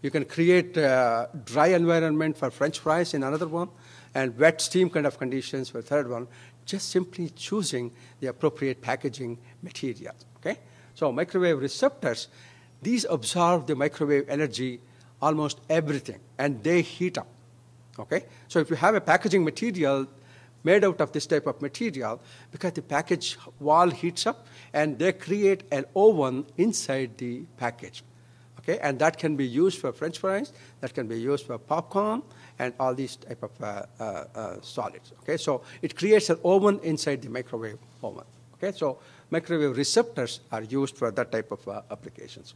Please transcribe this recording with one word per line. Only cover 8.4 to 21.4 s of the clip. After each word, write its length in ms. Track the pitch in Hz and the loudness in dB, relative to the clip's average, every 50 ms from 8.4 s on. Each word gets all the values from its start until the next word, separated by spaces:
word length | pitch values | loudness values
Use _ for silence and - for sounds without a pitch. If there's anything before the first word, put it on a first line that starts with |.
| - 151 151 - 139 135 127 - | -2 -2 0 0 -4 -4 -4 -4
packaging 560 | - - 131 135 - 139 120 - 131 117 117 117 - - - - | -4 -4 -4 -2 -4 -6 -6 -6 -10 -10 -10 -12 -14 -20 -20 -18
material, 520 | - 175 - - - 131 113 123 - - - _ - - - | -18 -16 -12 -8 -8 -8 -8 -8 -12 -18 -18 _ -20 -20 -20
okay? 220 | - - 160 - - - - - - - - - | -10 -8 -8 -8 -8 -12 -20 -20 -20 -20 -20 -6
So 160 | - 160 143 | -2 -2 -2
microwave 480 | 120 135 175 175 - 190 180 175 160 135 | 0 -2 -4 -2 0 2 2 2 2 2
receptors, 680 | 131 135 - - - 277 277 - - 139 117 - - - _ - - - - - - _ _ _ | 0 -6 -2 0 0 0 0 0 -2 -2 -2 -2 -8 -14 _ -20 -20 -20 -20 -20 -20 _ _ _
these 240 | - 214 240 240 - - | -2 -2 0 0 0 0
absorb 580 | 165 143 113 - - 175 170 170 180 170 139 | -2 -2 -2 -2 2 2 4 4 4 2 2
the 80 | 135 151 | -2 -2
microwave 540 | 131 143 151 147 - 160 143 147 139 135 - | 0 0 -2 -2 -2 0 2 2 0 0 0
energy, 520 | 139 147 156 139 107 117 127 131 123 117 - _ - - - - - _ | -2 -2 -2 -2 -2 -6 -6 -6 -6 -10 -16 _ -20 -20 -20 -20 -10 _
almost 380 | - 151 160 156 151 143 - - - - | 0 0 2 2 -2 -4 -4 -8 -4 0
everything, 500 | 156 165 160 147 147 135 - - 110 - - - - | 0 0 2 0 -4 -4 -4 -8 -14 -14 -18 -20 -6
and 260 | - 135 143 139 113 | -2 -2 -2 -2 0
they 200 | 104 156 170 175 | 0 2 2 2
heat 340 | 160 - - - 175 180 - | 2 0 -4 -4 -4 -2 -2
up, 120 | - - - - - - - - - _ - _ _ - _ - - | -6 -10 -10 -20 -20 -20 -20 -20 -20 _ -20 _ _ -20 _ -16 -16
okay? 260 | 107 - - 185 - - - - - - | -8 -4 -4 -4 -4 -6 -20 -20 -20 0
So 100 | - 170 | 2 2
if 100 | 151 - | 2 2
you 80 | 165 | 0
have 180 | 127 143 190 220 | 4 4 4 4
a 60 | 196 | 4
packaging 440 | - - 160 - - 214 165 196 170 | 4 4 4 4 4 4 4 4 4
material 640 | 156 - - 214 240 202 180 151 139 139 135 135 131 - - - - - - - - _ _ - | 2 0 -2 -4 -4 0 2 2 2 2 2 0 -4 -10 -20 -20 -20 -20 -20 -20 -20 _ _ 2
made 180 | 156 185 208 | 4 6 6
out 180 | 202 196 180 - | 6 4 2 2
of 120 | 156 - | -2 -2
this 140 | - 151 - | -2 -6 -2
type 200 | - - 147 | 0 0 0